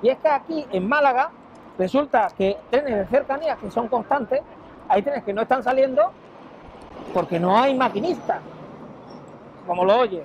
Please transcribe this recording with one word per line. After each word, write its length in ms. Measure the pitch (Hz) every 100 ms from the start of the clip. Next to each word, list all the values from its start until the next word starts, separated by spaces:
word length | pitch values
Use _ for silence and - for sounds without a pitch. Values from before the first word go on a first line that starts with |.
Y 60 | 220
es 100 | 262
que 80 | 311
aquí 400 | 277 285 320 285
en 160 | 196 190
Málaga 440 | 294 277 247 277 - - - - -
resulta 480 | 185 262 294 247 196 -
que 200 | 196 202 -
trenes 260 | 247 285 214
de 100 | 190
cercanías 500 | 254 285 277 320 240
que 140 | 208
son 160 | 226 233
constantes, 540 | 247 220 285 226 269 - - - - -
hay 140 | 196
trenes 220 | 202 277
que 100 | 208
no 80 | 202
están 220 | 226 262
saliendo 480 | 247 262 269 262 349 - - - - - - - - - -
porque 260 | 185 170 170
no 180 | 175 208
hay 160 | 269
maquinistas, 640 | 262 247 202 320 285 - 180 - - - - - - - - - - - - -
como 180 | 175
lo 140 | 185 226
oye. 240 | 240 180